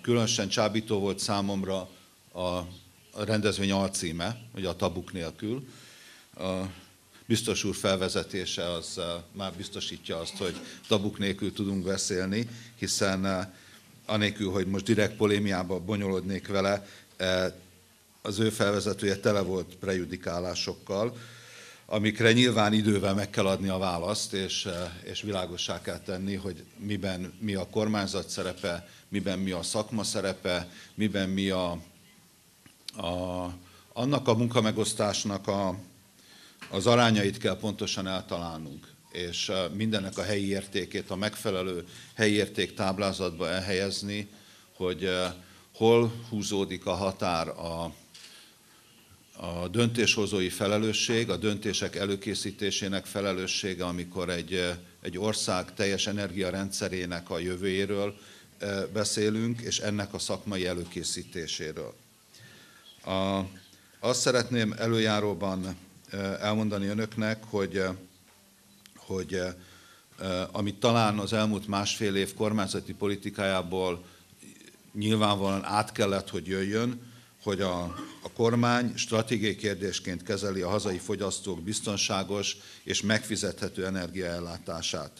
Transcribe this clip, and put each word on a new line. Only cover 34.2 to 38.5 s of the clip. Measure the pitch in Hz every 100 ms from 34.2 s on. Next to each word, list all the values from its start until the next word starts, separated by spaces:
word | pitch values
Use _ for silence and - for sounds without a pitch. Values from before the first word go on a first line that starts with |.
| 135
a |
munkamegosztásnak | 113 120 120 110 104 104 - 104 95 104 98 101
a, | 98 98 95 - - - - - - - - -
az | 95 110
arányait | 120 117 107 98 95
kell | 107 95
pontosan | 107 104 98 - 95
eltalálnunk, | 92 - 87 85